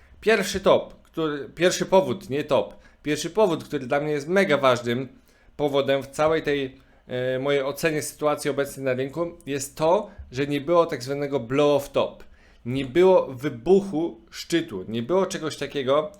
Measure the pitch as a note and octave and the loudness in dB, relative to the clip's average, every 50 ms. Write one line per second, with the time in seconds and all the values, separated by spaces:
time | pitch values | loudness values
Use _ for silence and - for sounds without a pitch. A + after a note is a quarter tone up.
0 | - - - - - G3+ A3 G#3+ F#3+ - - F#3+ - F#3+ D3 A2+ - - - - | -20 -20 -16 -6 0 2 2 2 2 -2 -4 0 4 6 4 4 4 -2 -12 -20
1 | - - - - D#3+ D#3 D3 C#3+ C3 A2 - - E3 F3+ F3+ - F3+ - - F#3+ | -20 -14 -6 -4 -2 -2 -2 -4 -8 -10 -4 2 2 2 2 2 -2 4 4 4
2 | F3 B2+ A#2+ G2 - - B2+ D3 D3 - C#3 A#2 G2 - - - - - _ _ | 4 4 0 -6 -6 -6 -4 -4 -2 2 2 0 0 0 -6 -18 -20 -20 _ _
3 | - C#3+ D3+ D3 - E3+ - G#3 A3 F#3+ D#3+ D3 - - - D3 C3+ B2 C#3+ C#3+ | -4 -4 -4 -4 -4 -4 0 2 2 2 2 0 -4 -6 -6 -6 -4 0 -2 0
4 | D3+ D3+ D3+ D3 C3+ D3+ F3+ G3 G3 - D3 C3+ C3+ C3 B2 A2+ A2 A#2+ A#2+ B2 | 0 0 -2 -4 -2 0 2 2 2 4 2 4 4 4 2 2 0 -2 -2 -2
5 | C3+ C3 - - _ _ _ _ _ _ - - C#3+ D3 C3+ C#3 C3 A#2+ C#3 C#3 | -4 -8 -12 -20 _ _ _ _ _ _ -8 -4 -2 0 2 2 2 2 0 -2
6 | B2+ - - - D3+ D#3 D#3+ D#3+ D3+ D3+ C#3+ C#3+ C#3 C3 C3 - - _ _ _ | -2 -6 -4 0 0 2 2 0 0 -2 -2 -2 -2 -6 -8 -14 -20 _ _ _
7 | _ - A#2+ B2 B2+ B2+ C3 C3 C3 C#3+ C#3+ C#3+ C3 C3+ C#3+ - - E3 D#3 D3+ | _ -10 -6 -4 -4 -2 -2 -2 0 0 0 0 0 -2 -4 -2 -2 -2 -2 -2
8 | C3 - - - D3+ D3 D3 C#3+ - D3 C3+ C3+ C#3 C#3 - C#3 C3+ C3+ B2+ A#2+ | -4 -6 -6 -2 0 0 0 0 -2 -4 -2 -2 -2 -4 -4 -6 -4 -2 -2 -2
9 | C3+ C#3 C3+ D#3+ E3+ E3+ - - - - C#3 C#3+ C3+ - - - D#3 D#3+ F3 G#3 | -2 -4 -4 -6 -6 -6 -6 -12 -10 -8 -6 -6 -6 -8 -6 -2 0 2 2 2
10 | G#3+ - - - - - B2 B2+ C#3+ C#3+ C#3+ C#3+ C3+ C#3+ E3+ E3+ E3 D#3+ D#3+ B2+ | 0 -4 -14 -20 -18 -12 -6 -6 -4 -2 -2 -4 -2 2 2 2 2 2 0 -6
11 | A#2 C3 C#3 C#3+ C#3+ C#3+ C3+ C#3 A#2+ A2+ C3 C#3 D3 D3 D3 C#3 C#3 - - C3 | -6 -6 -6 -4 -4 -4 -4 -4 -4 -2 0 2 4 4 4 2 0 -2 0 0
12 | G#2+ - - - - - - _ _ - - _ - A#2+ B2+ C3+ C#3 B2+ A#2+ E3 | 0 0 -2 -10 -20 -20 -20 _ _ -20 -20 _ -8 -6 -4 -4 -4 -2 2 4
13 | F3+ F#3+ F#3 F3+ F3 - C3+ A#2+ B2 D3+ C3 A#2 A2+ D#3+ F#3+ G3 G3+ G3 - D3+ | 6 8 6 6 4 0 -6 -6 -6 -6 -6 -4 2 4 4 4 4 2 -4 -4
14 | E3+ E3 - - - - - - - - E3+ E3 E3 E3 A#2 F#2 F#2 - A2 A#2 | -4 -4 -6 -10 -20 -20 -16 -14 -8 -2 -2 -2 -2 -2 -8 -10 -8 -6 -6 -6
15 | A#2 B2 E3+ F#3+ F#3+ F#3+ F#3+ E3 D3+ D#3 - - C#3+ C3+ - C#3+ C3+ A#2+ C#3 D3+ | -4 0 0 0 0 0 -2 -6 -6 -8 -8 -6 -8 -8 -6 -4 0 2 2 2
16 | D#3 - - - | 2 -2 -6 -16